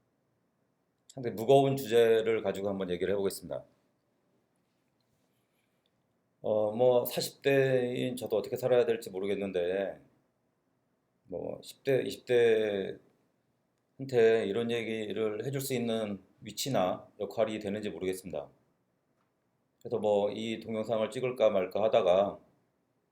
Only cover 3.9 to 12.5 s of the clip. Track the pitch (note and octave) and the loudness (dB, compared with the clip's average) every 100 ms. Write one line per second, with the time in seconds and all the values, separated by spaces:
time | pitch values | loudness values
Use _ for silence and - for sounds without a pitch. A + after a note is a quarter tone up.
3.9 | _ _ _ _ _ _ _ _ _ _ | _ _ _ _ _ _ _ _ _ _
4.9 | _ _ _ _ _ _ _ _ _ _ | _ _ _ _ _ _ _ _ _ _
5.9 | _ _ _ _ _ G#2+ G#2+ G#2+ A2 B2+ | _ _ _ _ _ -2 0 0 2 4
6.9 | B2 A#2+ - - - C#3 C#3 C3+ C3 B2 | 4 2 -4 -6 -4 2 4 4 2 0
7.9 | B2+ B2+ B2+ G#2+ G#2+ - - B2+ B2 A2+ | -2 -4 -4 -2 -2 -2 -2 2 4 4
8.9 | A2+ - F#2+ G2 G2 G2+ F2+ F2 F#2+ F#2+ | 0 -4 -6 -4 -2 -2 -2 0 0 -4
9.9 | D#2 - _ _ _ _ _ _ _ _ | -6 -16 _ _ _ _ _ _ _ _
10.9 | _ _ _ - F2 E2 - - - - | _ _ _ -14 -10 -10 -10 -14 -8 0
11.9 | C#3 - - - B2 A#2 | 0 0 -6 2 4 6